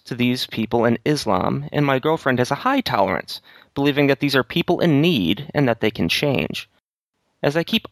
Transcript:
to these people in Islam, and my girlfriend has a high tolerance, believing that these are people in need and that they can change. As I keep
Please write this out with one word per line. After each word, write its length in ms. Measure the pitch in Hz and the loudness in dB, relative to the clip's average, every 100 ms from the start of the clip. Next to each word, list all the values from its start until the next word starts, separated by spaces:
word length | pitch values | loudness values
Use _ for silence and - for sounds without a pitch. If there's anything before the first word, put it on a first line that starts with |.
| - | -8
to 100 | 123 | -2
these 320 | 123 123 - | -2 -2 -4
people 380 | - 110 120 117 | -4 -2 0 2
in 120 | 117 143 | 0 0
Islam, 640 | 147 - 92 92 127 147 | -2 0 0 0 -4 -4
and 140 | - 143 | -2 0
my 140 | 135 | 0
girlfriend 400 | 151 160 143 127 | 0 -2 0 0
has 100 | 123 | 0
a 60 | 143 | -2
high 260 | - 269 | -2 -2
tolerance, 580 | - 120 95 92 - - - - _ - | 0 0 0 -2 -6 -14 -18 -20 _ -2
believing 320 | 143 139 143 | 0 2 2
that 120 | 139 | 2
these 160 | 143 135 | 2 0
are 80 | |
people 360 | - - - 175 | 0 -2 0 2
in 200 | 170 139 | 2 4
need 520 | 165 143 82 - 143 | 4 2 2 0 -2
and 140 | - 131 | 0 0
that 140 | 113 | 2
they 100 | 110 | 0
can 180 | - 85 | 0 -2
change. 580 | - 147 127 - - - _ _ _ _ _ _ _ | 0 0 0 -2 -6 -12 _ _ _ _ _ _ _
As 120 | 143 156 | -2 -2
I 80 | |
keep 240 | 170 220 - | -2 -4 -2